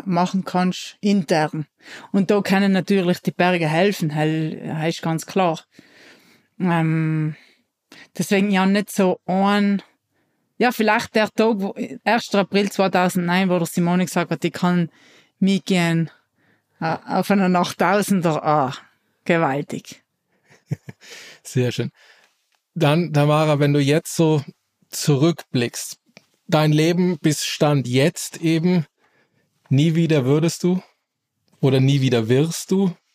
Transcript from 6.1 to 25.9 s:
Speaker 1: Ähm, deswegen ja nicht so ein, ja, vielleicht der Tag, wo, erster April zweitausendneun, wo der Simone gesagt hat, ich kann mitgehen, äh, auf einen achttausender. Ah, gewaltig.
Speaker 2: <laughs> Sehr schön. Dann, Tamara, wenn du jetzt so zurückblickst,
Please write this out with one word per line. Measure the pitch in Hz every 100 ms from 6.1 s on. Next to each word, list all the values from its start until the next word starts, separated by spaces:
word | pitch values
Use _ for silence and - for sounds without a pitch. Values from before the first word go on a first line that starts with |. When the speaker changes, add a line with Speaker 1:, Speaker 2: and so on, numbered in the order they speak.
| - _ _ _ -
Speaker 1:
Ähm, | 185 170 160 160 156 156 156 151 _ _ _ _ _ - - -
deswegen | - 196 208
ja | 190 190
nicht | 202 202
so | - 185 - -
ein, | 185 202 202 202 196 - _ _ _ _ _ _ -
ja, | 240
vielleicht | 233 214 226 - 226
der | 208
Tag, | - 220 208
wo, | 190 - - 131
erster | 208 226 - 196
April | 190 196 202
zweitausendneun, | - 190 185 180 180 175 180 190
wo | 180
der | 170
Simone | - 175 180 180
gesagt | 180 165
hat, | 160 170
ich |
kann | - 180 180 165 _ _ _ _ -
mitgehen, | 190 196 - 185 170 165 160 - _ _ _ _ _ -
äh, | 165 156 -
auf | 190 180
einen | 202 185 180
achttausender. | 180 - 175 202 190 196 170 151
Ah, | - 151 131 - - _ _ _
gewaltig. | - 170 156 139 151 - - - _ _ _ _ _ _ -
Speaker 2:
<laughs> | - - - - - - -
Sehr | - 127 123
schön. | - 127 - _ _ _ _ _ _ _
Dann, | - 143 156 165
Tamara, | 147 147 151 156 143
wenn | 147
du | 147
jetzt | 139 156 - -
so | 160 151 - - _ _ _
zurückblickst, | - - 139 165 156 - 127 117 - -